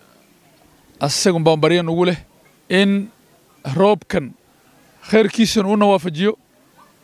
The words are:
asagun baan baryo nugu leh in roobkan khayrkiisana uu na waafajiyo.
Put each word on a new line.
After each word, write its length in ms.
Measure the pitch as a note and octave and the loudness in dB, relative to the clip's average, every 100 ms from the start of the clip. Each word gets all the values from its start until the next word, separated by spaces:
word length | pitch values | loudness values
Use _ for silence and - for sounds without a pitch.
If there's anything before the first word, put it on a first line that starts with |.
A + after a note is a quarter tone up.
| _ _ _ _ _ _ _ _ _ - | _ _ _ _ _ _ _ _ _ -8
asagun 440 | C#3+ - G3+ E3 | -6 -2 0 2
baan 160 | D#3+ D#3 | 2 2
baryo 220 | D#3 F3 | 2 0
nugu 220 | E3 E3+ | 0 -2
leh 140 | F3+ E3 - _ _ _ - | 0 -2 -8 _ _ _ -2
in 420 | F#3 G3 G3+ G#3 _ _ _ _ _ C3+ D#3+ | 0 2 0 -4 _ _ _ _ _ -6 0
roobkan 560 | G3+ G#3 - F#3 A#2+ - _ _ _ _ _ _ - | 2 0 -4 -8 -8 -14 _ _ _ _ _ _ -2
khayrkiisana 580 | A3 G#3+ - A3 A3 G3 | 0 2 0 0 0 0
uu 80 | G#3+ | 2
na 100 | G3+ | 2
waafajiyo. 460 | F#3+ F3+ D3+ G3+ - _ _ _ _ _ _ | 0 -2 -4 -4 -6 _ _ _ _ _ _